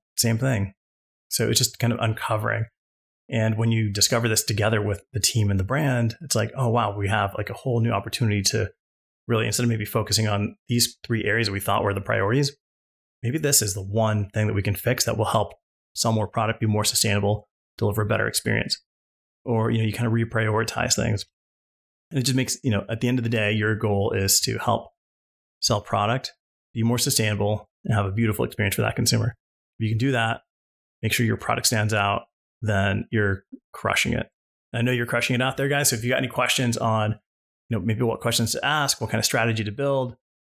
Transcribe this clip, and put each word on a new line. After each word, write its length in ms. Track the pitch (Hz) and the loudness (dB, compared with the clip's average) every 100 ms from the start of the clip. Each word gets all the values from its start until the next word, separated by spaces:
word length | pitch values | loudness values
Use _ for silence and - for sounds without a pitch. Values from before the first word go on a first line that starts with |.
| _ - | _ -2
same 220 | 117 110 | 0 2
thing. 340 | 135 117 95 - _ _ _ _ _ | 2 0 -2 -6 _ _ _ _ _
So 220 | - 110 | -2 0
it's 80 | 113 | 2
just 200 | 123 - | 0 0
kind 140 | 120 | -2
of 60 | 113 | 0
uncovering. 680 | 113 110 - 107 110 110 110 _ _ _ _ _ - | 0 -2 -2 -2 0 -2 -4 _ _ _ _ _ -4
And 300 | 113 110 110 | 0 0 2
when 140 | 113 | 2
you 200 | 113 107 | 2 0
discover 360 | 101 - 117 117 | 0 2 2 2
this 160 | 107 | 0
together 360 | - 107 107 110 | 0 0 2 2
with 240 | 104 95 - | 0 -4 -6
the 80 | 110 | -2
team 300 | - 113 101 | 0 2 2
and 80 | 95 | 0
the 60 | |
brand, 520 | 95 139 147 123 117 - | 0 0 0 0 0 -4
it's 140 | 147 113 | -4 -2
like, 160 | 110 | -2
"Oh, 160 | - 123 | -2 0
wow, 260 | 117 107 101 | 2 0 -2
we 120 | 98 | 0
have, 260 | 107 98 - | 0 0 -4
like, 140 | 104 | -8
a 40 | |
whole 260 | - 131 117 | -6 -2 0
new 100 | 113 | 2
opportunity 500 | 101 - - 113 104 | 0 -4 0 2 2
to 300 | 95 110 98 - _ _ _ _ - | 2 0 -2 -6 _ _ _ _ -2
really, 200 | 113 113 | 0 0
instead 180 | 113 | 0
of 40 | 120 | 0
maybe 160 | 113 | 0
focusing 440 | 104 113 104 113 110 | -2 -2 0 0 2
on 280 | 101 104 - - | 0 -2 -6 -4
these 300 | 120 117 - | 0 0 -4
three 220 | - 110 | -4 -2
areas 240 | - 110 104 | 0 0 0
that 40 | |
we 60 | 101 | -2
thought 240 | - 104 | 0 0
were 100 | 101 | 0
the 80 | 98 | 0
priorities, 560 | 95 107 98 131 139 - _ _ _ _ _ _ | -2 0 2 2 0 -4 _ _ _ _ _ _
maybe 140 | 117 151 | -4 -2
this 220 | 151 135 | 0 2
is 140 | 107 | 0
the 80 | 98 | -4
one 480 | 95 107 110 104 98 | -4 0 2 2 0
thing 160 | 110 107 | 0 0
that 80 | |
we 80 | 104 | 0
can 140 | 101 98 | -2 -2
fix 280 | - 127 | -2 0
that 140 | - 110 | 0 0
will 60 | |
help 280 | 107 113 104 - _ _ _ - | 0 0 -2 -6 _ _ _ -4
sell 160 | 117 | 0
more 160 | 110 104 | 0 0
product, 320 | - 110 110 | -2 -2 0
be 60 | 110 | 0
more 180 | 107 | 2
sustainable, 640 | 104 - 107 101 101 101 - _ _ - | 2 0 2 2 0 -2 -6 _ _ -4
deliver 260 | 107 107 | -2 0
a 40 | 104 | 0
better 220 | 104 110 | 0 0
experience." 520 | - 117 110 - - _ _ _ _ _ _ | -2 0 -2 -2 -6 _ _ _ _ _ _
Or, 260 | - 113 113 | -2 0 2
you 80 | 113 | 0
know, 60 | |
you 80 | 110 | 0
kind 140 | 104 120 | 0 0
of 60 | |
reprioritize 840 | 117 117 113 110 107 113 120 120 | 0 0 0 0 0 0 -2 -2
things. 320 | - 113 107 - _ _ _ _ _ _ _ _ | 0 0 -2 -6 _ _ _ _ _ _ _ _
And 100 | 139 | -2
it 20 | |
just 140 | 120 131 | 0 0
makes, 200 | 127 - | 0 -2
you 80 | 135 | 0
know, 140 | 123 - | 0 -2
at 120 | 117 | -2
the 80 | 123 | 0
end 100 | 127 | 0
of 60 | |
the 40 | 117 | 0
day, 240 | 113 107 | 0 0
your 220 | 110 107 | 2 0
goal 380 | 107 107 101 104 | 0 0 2 2
is 280 | 98 98 - | 0 2 2
to 160 | - 110 | 0 -2
help 340 | - 107 - _ _ _ _ _ _ _ | 0 -2 -4 _ _ _ _ _ _ _
sell 200 | - 107 | 0 0
product, 520 | - 101 104 131 - - _ _ _ | 0 0 0 0 -4 -14 _ _ _
be 120 | 117 | -2
more 140 | 113 120 | 0 2
sustainable, 720 | 143 - 107 104 104 107 - _ | 0 2 0 0 0 -2 -6 _
and 100 | - | -2
have 120 | 107 98 | 0 0
a 60 | |
beautiful 320 | 101 113 - | 0 0 0
experience 320 | - - 98 - | -2 -2 -2 0
for 60 | |
that 140 | 110 - | 0 0
consumer. 380 | 113 113 110 - _ _ _ - | 0 2 0 -4 _ _ _ -6
If 60 | |
you 40 | 110 | -2
can 100 | 110 | 0
do 140 | 135 | 0
that, 300 | 123 113 113 - _ _ _ _ _ | 0 0 -4 -10 _ _ _ _ _
make 100 | 113 | -2
sure 140 | - 113 | 2 2
your 100 | 110 | 0
product 300 | - 117 - | -2 0 0
stands 280 | 110 107 | 0 2
out, 320 | 104 101 98 - _ _ _ | 2 2 0 -4 _ _ _
then 440 | 107 98 98 98 - | 0 2 2 0 0
you're 340 | 110 101 95 - - _ | 0 2 0 -6 -20 _
crushing 420 | - 104 98 - | -6 -2 0 0
it. 140 | - - _ _ _ _ | -2 -4 _ _ _ _
I 100 | 117 | -2
know 100 | 120 | 0
you're 140 | 123 117 | 0 0
crushing 280 | 120 - | -2 0
it 80 | 123 | 0
out 140 | 131 131 | 0 -2
there, 120 | 139 | 0
guys. 220 | 143 143 | 0 0
So 60 | 117 | 0
if 80 | |
you 60 | 120 | 0
got 80 | 131 | 0
any 100 | 127 | 0
questions 480 | - 123 - 120 113 | 0 0 0 0 0
on, 440 | 113 110 107 104 _ _ _ _ - | 0 2 0 -4 _ _ _ _ -6
you 80 | 113 | -2
know, 80 | |
maybe 180 | 98 104 | -2 0
what 180 | 120 - | 0 0
questions 320 | 120 117 117 | -2 0 0
to 120 | - | -2
ask, 360 | 139 151 139 - | -2 0 0 -2
what 100 | 107 | -4
kind 100 | 110 | -2
of 40 | |
strategy 380 | - 123 113 110 | 0 2 2 0
to 100 | 104 | -2
build, 440 | 104 139 135 127 117 _ _ _ | -2 0 0 -2 -8 _ _ _